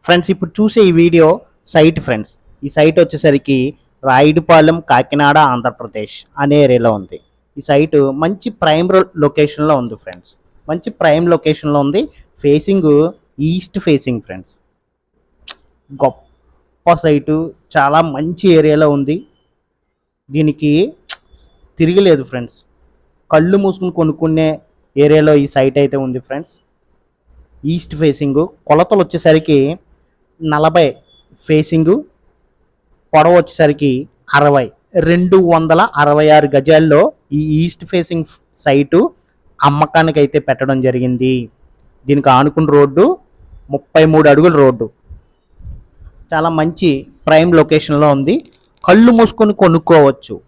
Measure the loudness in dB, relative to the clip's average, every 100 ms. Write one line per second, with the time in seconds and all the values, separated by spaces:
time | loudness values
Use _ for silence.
0 | -2 -4 -2 -6 -6 -4 -2 2 2 2
1 | 2 4 2 0 _ _ -4 2 2 0
2 | -8 -8 -8 _ _ _ -8 0 0 2
3 | -2 0 0 0 -2 -2 -4 -8 _ _
4 | -2 2 2 0 2 2 4 -2 -2 -2
5 | 0 -2 0 2 0 -2 -6 -10 -14 -12
6 | -14 -16 -18 -6 0 2 2 2 0 -2
7 | -8 -20 _ _ _ -18 -2 -2 0 0
8 | 0 -2 -6 -6 -12 -4 -2 -2 0 0
9 | 0 -2 -2 0 -2 -2 -2 -2 -4 -12
10 | -18 -20 _ _ _ _ -10 -10 -10 -4
11 | -2 0 0 0 -2 -4 -2 -2 -2 -4
12 | -6 -12 _ _ -2 -2 0 -2 2 0
13 | 0 -6 _ -6 -4 -4 -8 -8 -2 -2
14 | -2 -10 -10 -18 -18 _ _ _ _ _
15 | _ _ _ _ -20 -20 _ _ _ -4
16 | -4 -4 _ _ _ _ _ _ -2 0
17 | 0 -2 -2 -6 -6 -14 _ -2 0 0
18 | -2 -6 -8 -2 2 4 2 2 2 0
19 | -4 -6 -10 _ _ _ _ _ _ _
20 | _ _ _ -2 -2 -2 -2 -2 -2 -8
21 | -16 -18 _ _ _ _ _ -4 0 2
22 | 2 0 -2 -10 -12 -16 _ _ _ _
23 | _ _ _ -2 0 0 -2 -4 -8 -4
24 | -4 -2 -4 -2 -4 -6 _ _ _ -2
25 | 2 4 4 2 0 -2 -2 0 -2 -4
26 | -6 -10 _ -14 -14 _ _ _ _ _
27 | _ _ _ _ _ _ -8 -8 -10 -2
28 | -2 -2 -4 -2 -4 _ -2 0 2 0
29 | 0 -2 2 0 2 0 0 -6 _ _
30 | _ _ _ _ -6 -2 0 0 -2 -4
31 | _ _ _ _ -4 -2 0 -2 0 -2
32 | -4 _ _ _ _ _ _ _ _ _
33 | _ 0 4 2 0 -2 -2 0 -2 -4
34 | -8 _ -4 0 2 0 -2 _ _ -4
35 | 0 0 2 2 2 0 2 0 0 0
36 | 0 2 4 4 4 -2 2 2 4 2
37 | 2 _ _ -6 -4 -2 -4 -8 -6 -6
38 | -4 -8 -8 -16 _ -8 0 0 2 0
39 | 0 _ _ _ _ _ -2 0 -2 -2
40 | -2 0 0 -2 -4 -4 -2 -2 -2 -2
41 | -4 -2 -2 -4 -8 _ _ _ _ _
42 | -4 0 2 2 2 0 0 2 2 2
43 | 0 -2 _ _ -20 -20 -6 -6 _ 2
44 | 4 4 4 4 4 4 2 0 -8 _
45 | _ -20 _ _ _ _ -20 -20 _ _
46 | -20 _ -8 -4 -2 -2 -4 -2 -4 -4
47 | -8 _ 0 2 4 2 2 0 0 0
48 | 0 0 -2 -4 -6 _ _ _ 2 4
49 | 4 4 0 0 -2 2 0 0 2 4
50 | 4 0 -14 -18